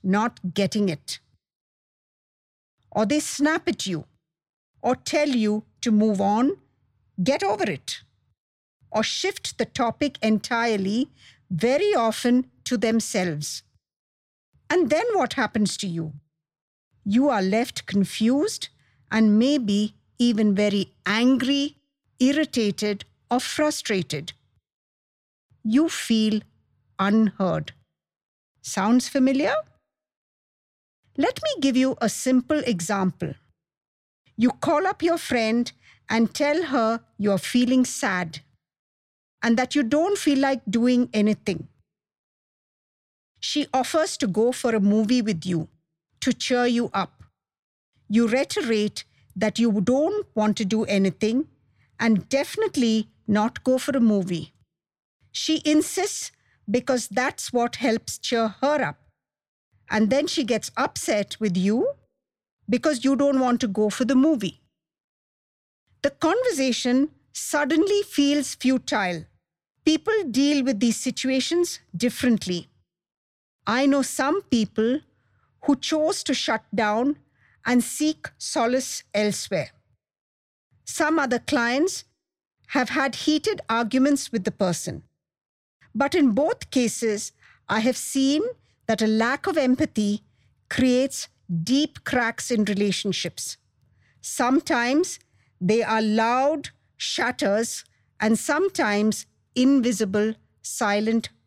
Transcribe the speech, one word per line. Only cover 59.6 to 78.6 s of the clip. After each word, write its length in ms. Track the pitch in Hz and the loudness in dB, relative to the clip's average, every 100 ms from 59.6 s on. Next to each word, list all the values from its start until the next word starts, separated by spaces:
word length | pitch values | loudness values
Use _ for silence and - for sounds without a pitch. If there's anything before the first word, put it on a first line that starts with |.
| _ _ - | _ _ -4
And 200 | 214 214 | 0 2
then 180 | 269 349 | 2 0
she 160 | - | -2
gets 280 | 240 220 - - | -2 -2 -4 -4
upset 640 | 285 - - 208 202 - | -4 -4 -2 -2 -2 -4
with 160 | 214 175 | -2 0
you 380 | 190 226 494 571 _ _ _ _ _ _ - | 2 2 -2 -4 _ _ _ _ _ _ -4
because 380 | 247 311 254 262 | 0 0 0 2
you 100 | 269 | 2
don't 240 | 285 269 | 2 2
want 220 | 254 240 | 2 0
to 60 | 226 | 0
go 220 | 190 214 | 0 0
for 140 | - | 0
the 120 | 247 262 | 2 4
movie. 460 | 302 269 196 - _ _ _ _ _ _ _ _ _ _ _ _ _ _ | 4 2 -2 -8 _ _ _ _ _ _ _ _ _ _ _ _ _ _
The 80 | 277 | -4
conversation 1000 | - 320 427 494 302 262 226 247 254 294 _ _ | 0 0 2 0 0 0 0 0 2 0 _ _
suddenly 720 | - - 294 285 320 392 403 | -12 -4 -2 2 2 2 0
feels 520 | - - 285 294 269 - | 0 0 2 2 -2 -2
futile. 720 | 254 262 - 247 185 170 - _ _ _ _ _ - | 0 0 0 -2 -2 -4 -10 _ _ _ _ _ 2
People 380 | 311 427 440 320 | 2 2 0 0
deal 340 | 226 285 294 254 | 0 2 2 0
with 140 | 202 | 0
these 180 | 233 - | 0 0
situations 840 | 254 - 262 262 - 339 339 - _ 170 | -4 -4 -2 -2 0 0 -2 -6 _ -4
differently. 720 | 240 - 247 220 180 175 - _ _ _ _ _ _ _ _ _ - | -4 0 0 0 -2 -8 -10 _ _ _ _ _ _ _ _ _ -4
I 200 | 233 277 | 0 2
know 160 | 277 | 2
some 400 | 262 - 269 381 | 0 -2 -2 -2
people 580 | - 233 208 - 226 285 - _ _ _ _ _ | 0 0 0 0 0 -2 -6 _ _ _ _ _
who 120 | - 277 | -2 -2
chose 480 | - 311 311 - | 0 0 0 -2
to 100 | - | -4
shut 300 | 254 - 226 - | -4 -2 -4 -4
down 440 | 202 214 214 269 302 _ _ _ _ - | -2 0 0 0 -2 _ _ _ _ 0
and 180 | 247 | 0
seek 460 | 233 - 302 311 - - | 0 -2 -2 -2 -10 -12
solace 640 | - 320 | -6 -2